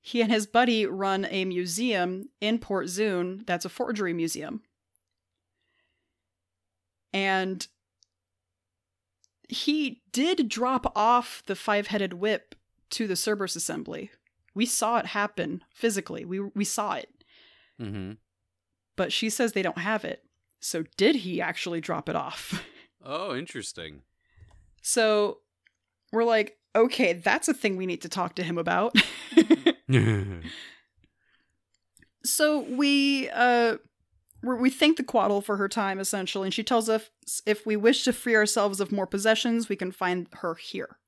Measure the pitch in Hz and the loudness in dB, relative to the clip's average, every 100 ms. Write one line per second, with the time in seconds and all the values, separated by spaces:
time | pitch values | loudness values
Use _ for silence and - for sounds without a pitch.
0 | - 240 226 220 208 233 247 226 208 190 | -4 0 2 2 4 4 4 4 2 -2
1 | 196 190 196 190 190 180 180 170 247 202 | -2 0 -2 -2 -2 -2 -4 -2 0 0
2 | 180 185 202 _ 214 233 - 196 175 180 | 0 -4 -10 _ -2 -2 -2 -4 -4 -2
3 | 214 185 180 190 220 175 185 - 254 214 | -2 0 -4 -6 -4 -4 -4 -6 -4 -2
4 | 190 170 165 160 151 214 _ _ _ _ | -2 -2 -2 -4 -8 -10 _ _ _ _
5 | _ _ _ _ _ _ _ _ _ _ | _ _ _ _ _ _ _ _ _ _
6 | _ _ _ _ _ _ _ _ _ _ | _ _ _ _ _ _ _ _ _ _
7 | _ 196 196 190 190 185 - _ _ _ | _ -4 0 0 0 -4 -10 _ _ _
8 | _ _ _ _ _ _ _ _ _ _ | _ _ _ _ _ _ _ _ _ _
9 | _ _ _ _ _ 247 - 302 277 - | _ _ _ _ _ -6 -2 0 -2 -6
10 | _ - 311 359 240 220 247 262 247 - | _ -2 0 0 -2 0 0 0 -2 2
11 | 214 240 233 - - 190 - 208 202 202 | 4 4 2 -12 -8 -6 0 0 0 -2
12 | 190 175 202 214 _ - _ _ _ - | -2 -2 -2 -2 _ -20 _ _ _ -6
13 | 220 190 - 214 185 180 - - - - | -2 -2 0 -2 -2 -4 -6 -6 -8 -10
14 | - _ _ _ _ 196 233 - 220 233 | -12 _ _ _ _ -2 0 2 0 0
15 | - 214 208 - 175 185 _ - 233 196 | -2 -2 -4 -4 -6 -6 _ -2 -2 -2
16 | 190 165 175 190 202 202 208 - 208 156 | -6 -12 -8 -8 -6 -4 -4 -2 -4 -4
17 | - _ _ _ _ _ _ _ 104 101 | -8 _ _ _ _ _ _ _ -8 -8
18 | 95 107 _ _ _ _ _ _ _ - | -8 -12 _ _ _ _ _ _ _ -6
19 | 180 - 220 - 233 202 180 - 180 220 | -4 -2 -4 0 -2 0 -4 -4 -4 -4
20 | - - _ _ _ _ - 165 160 - | -6 -10 _ _ _ _ -8 -6 -6 2
21 | 202 294 185 175 175 170 - 170 160 160 | 4 4 -2 -4 -4 -4 -6 -6 -4 -6
22 | 151 165 135 - - 175 - - - _ | -4 -6 -6 -10 -8 -10 -10 -20 -20 _
23 | 131 147 190 127 165 131 101 - 80 73 | -10 -8 -6 -6 -8 -10 -12 -12 -14 -16
24 | _ _ _ _ - - _ _ - - | _ _ _ _ -20 -20 _ _ -2 2
25 | 220 214 208 - _ _ _ _ _ _ | 4 4 2 -2 _ _ _ _ _ _
26 | _ 220 233 226 214 _ _ 214 240 - | _ 0 4 4 2 _ _ 4 4 6
27 | 254 175 180 277 - 285 214 185 185 175 | 2 2 2 2 2 0 0 -2 -4 -4
28 | 170 196 180 - 170 170 170 180 226 214 | -6 -4 -4 -4 -4 -2 0 2 4 2
29 | - - - - 311 339 - - - 131 | 0 -4 2 4 6 4 4 0 2 4
30 | 110 104 98 90 80 - - - _ _ | 4 2 -2 -8 -10 -14 -18 -20 _ _
31 | _ _ _ _ _ _ _ _ _ _ | _ _ _ _ _ _ _ _ _ _
32 | _ _ - - 302 302 - 254 285 285 | _ _ -2 2 4 2 -2 0 2 4
33 | 277 277 269 - 247 240 233 226 _ _ | 4 0 -2 2 4 6 4 0 _ _
34 | _ _ _ - 240 247 254 262 302 320 | _ _ _ -8 -4 2 2 4 4 4
35 | 254 233 214 202 202 202 202 226 196 190 | 2 2 4 2 0 -2 0 0 -2 -2
36 | 190 202 190 196 190 190 220 233 220 220 | -4 -4 -4 -4 -2 -2 2 2 2 0
37 | 220 _ - - - 214 - 214 220 233 | -2 _ -8 -6 -2 -2 0 4 4 4
38 | - 240 - 220 208 - 202 196 196 196 | 2 0 2 4 4 4 2 2 -2 0
39 | 190 233 214 220 240 233 226 196 185 190 | -2 0 2 4 2 0 0 -4 -4 -2
40 | 185 180 175 - 175 165 - 190 - - | -2 -2 -4 -8 -6 -6 -8 -10 -10 -14